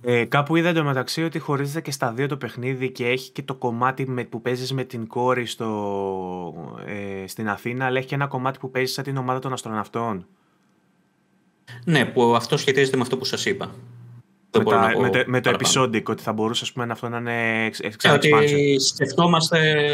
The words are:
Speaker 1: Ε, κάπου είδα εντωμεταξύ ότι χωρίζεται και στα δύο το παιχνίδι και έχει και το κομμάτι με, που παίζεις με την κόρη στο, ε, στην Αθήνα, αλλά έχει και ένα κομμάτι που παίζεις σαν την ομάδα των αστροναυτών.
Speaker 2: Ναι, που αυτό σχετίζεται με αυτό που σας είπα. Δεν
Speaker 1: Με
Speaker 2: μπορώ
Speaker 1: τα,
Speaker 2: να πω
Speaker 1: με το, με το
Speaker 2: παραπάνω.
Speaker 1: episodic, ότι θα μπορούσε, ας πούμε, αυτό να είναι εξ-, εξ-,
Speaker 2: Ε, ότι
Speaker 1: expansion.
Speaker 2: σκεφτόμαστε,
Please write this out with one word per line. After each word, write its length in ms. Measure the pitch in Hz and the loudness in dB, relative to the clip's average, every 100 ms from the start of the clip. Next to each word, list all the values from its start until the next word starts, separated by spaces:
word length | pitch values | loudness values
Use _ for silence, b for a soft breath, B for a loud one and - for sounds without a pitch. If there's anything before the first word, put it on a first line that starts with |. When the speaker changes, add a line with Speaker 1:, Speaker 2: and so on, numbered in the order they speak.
Speaker 1:
Ε, 240 | 123 120 113 | 0 2 4
κάπου 300 | 143 143 165 | 2 2 2
είδα 140 | 170 | 2
εντωμεταξύ 540 | 165 147 131 123 - | 2 0 0 -2 -4
ότι 160 | 165 160 | -4 -4
χωρίζεται 420 | - 143 143 160 | -4 -2 -2 -6
και 100 | 151 | -6
στα 200 | 139 127 | -4 -4
δύο 140 | 113 143 | -2 -4
το 100 | 143 | -4
παιχνίδι 540 | 113 120 127 127 131 | -8 -6 -6 -4 -4
και 160 | 131 120 | -2 -2
έχει 240 | 131 131 | -2 -4
και 100 | - | -12
το 120 | 139 135 | -10 -4
κομμάτι 520 | 123 117 127 131 127 | -4 0 0 0 -4
με, 140 | 123 | -4
που 180 | 117 117 | -6 -6
παίζεις 320 | 123 127 127 | -4 -4 -4
με 100 | 131 | -4
την 240 | 127 117 110 | -6 -8 -6
κόρη 380 | 123 123 123 113 | 0 2 2 -2
στο, 1300 | - 113 107 101 98 98 95 90 90 87 82 71 58 53 | -6 -4 -4 -2 -2 -2 -4 -6 -6 -8 -10 -12 -12 -10
ε, 420 | 101 101 98 95 | -8 -8 -8 -10
στην 220 | - 110 | -6 -4
Αθήνα, 360 | 98 120 127 131 | -4 -4 -2 0
αλλά 120 | 131 | 0
έχει 100 | 131 | -2
και 80 | 139 | -2
ένα 120 | 143 | -2
κομμάτι 320 | 131 131 135 | -2 -4 -4
που 120 | 131 | -6
παίζεις 220 | 127 127 139 | -2 -2 -2
σαν 80 | |
την 140 | 139 135 | -4 -4
ομάδα 220 | 127 131 | -2 -2
των 140 | 131 | -2
αστροναυτών. 760 | 123 113 107 101 117 117 98 - _ _ _ _ _ _ _ _ _ _ _ _ _ - B - | -6 -4 -4 -4 -4 -4 -4 -8 _ _ _ _ _ _ _ _ _ _ _ _ _ -20 B 2
Speaker 2:
Ναι, 200 | 151 117 | 2 4
που 300 | 131 117 117 | 4 4 4
αυτό 220 | - 143 | 2 0
σχετίζεται 380 | - 135 135 131 | 2 2 2 2
με 40 | |
αυτό 140 | 120 127 | 0 -2
που 80 | - | -4
σας 200 | 113 110 | -2 -2
είπα. 200 | 95 85 - - - - - _ _ _ | -2 -6 -12 -20 -20 -20 -20 _ _ _
Δεν 100 | 113 | 2
Speaker 1:
Με 20 | |
Speaker 2:
μπορώ 140 | 110 113 | 4 4
Speaker 1:
τα, 100 | 113 | 4
Speaker 2:
να 60 | |
πω 80 | 110 | 4
Speaker 1:
με 80 | 123 | 2
το, 140 | 123 127 | 2 2
με 140 | 123 | 2
το 100 | 123 | 2
Speaker 2:
παραπάνω. 340 | 120 131 139 127 | 2 2 4 4
Speaker 1:
episodic, 180 | 110 | 2
ότι 200 | 107 110 | -2 -4
θα 100 | 113 | -2
μπορούσε, 300 | 107 110 120 | 0 0 -2
ας 80 | 120 | -4
πούμε, 160 | - 117 | -6 -6
αυτό 180 | 113 120 | -6 -6
να 80 | 117 | -6
είναι 480 | 120 117 113 113 110 | -4 0 0 0 -2
εξ-, 140 | - | -2
εξ-, 240 | 107 110 180 | -8 0 4
Speaker 2:
Ε, 40 | |
ότι 200 | 143 151 | 6 6
Speaker 1:
expansion. 480 | 147 147 143 143 135 - | 6 6 4 4 4 2
Speaker 2:
σκεφτόμαστε, 720 | - 131 - 170 170 160 165 156 151 147 | 0 0 4 4 4 4 4 4 4 2